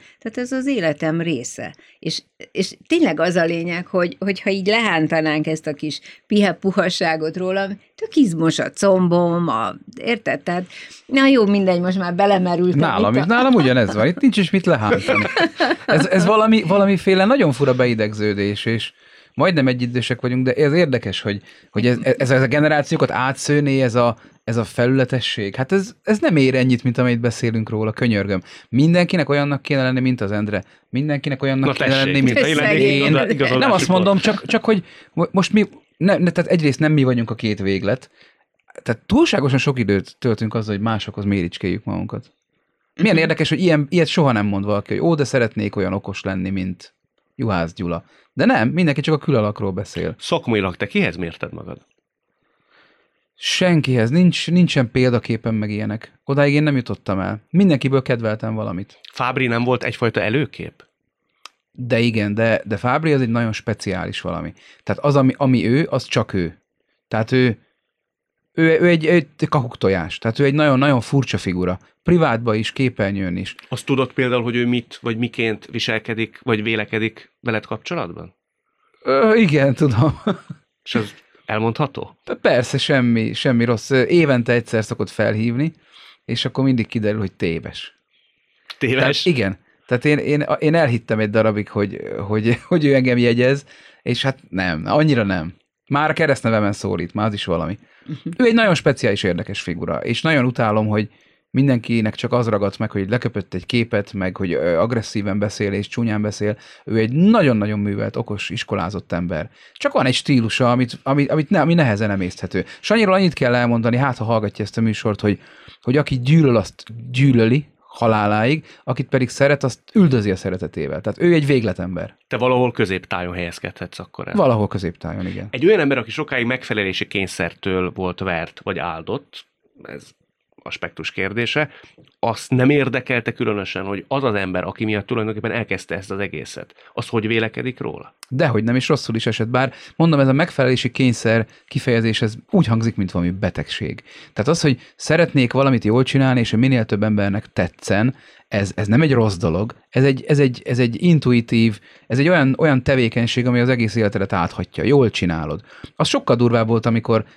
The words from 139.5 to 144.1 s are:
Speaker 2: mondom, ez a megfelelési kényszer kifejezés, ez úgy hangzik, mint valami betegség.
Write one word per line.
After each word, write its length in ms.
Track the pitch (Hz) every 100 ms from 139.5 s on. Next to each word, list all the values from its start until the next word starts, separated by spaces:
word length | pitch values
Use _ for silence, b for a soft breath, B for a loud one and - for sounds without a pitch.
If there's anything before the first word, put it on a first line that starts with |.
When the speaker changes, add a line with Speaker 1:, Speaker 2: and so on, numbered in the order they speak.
| 123 131 B B B
Speaker 2:
mondom, 240 | 165 147
ez 80 | 135
a 60 |
megfelelési 580 | 135 180 - 127 127 127
kényszer 560 | - 131 113 117 113 110 b b
kifejezés, 540 | 147 - 117 113 110
ez 120 | 113 113 -
úgy 160 | 196 151
hangzik, 280 | 113 113 110
mint 160 | 95
valami 200 | 95 87
betegség. 720 | 92 98 - 80 - 76 - -